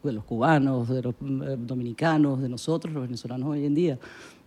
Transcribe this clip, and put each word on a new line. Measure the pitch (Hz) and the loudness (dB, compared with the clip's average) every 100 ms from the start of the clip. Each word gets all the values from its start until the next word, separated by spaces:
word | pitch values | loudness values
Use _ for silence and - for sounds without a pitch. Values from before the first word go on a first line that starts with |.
de | 143 | -4
los | 107 | -4
cubanos, | - 117 135 151 135 127 117 | -4 2 4 6 4 2 0
de | 127 | 0
los, | 123 | -2
eh, | - 139 135 143 131 | -4 -4 -4 -2 -4
dominicanos, | 120 127 120 110 160 156 143 131 | -4 -4 -4 0 2 4 4 2
de | 127 | -2
nosotros, | 123 - 160 165 | -4 -2 -2 -2
los | 151 | -6
venezolanos | 123 117 117 127 151 | -6 -6 -6 -4 -2
hoy | 147 143 | 0 2
en | |
día. | 147 175 127 - - - - | 2 2 0 -8 -18 -20 -20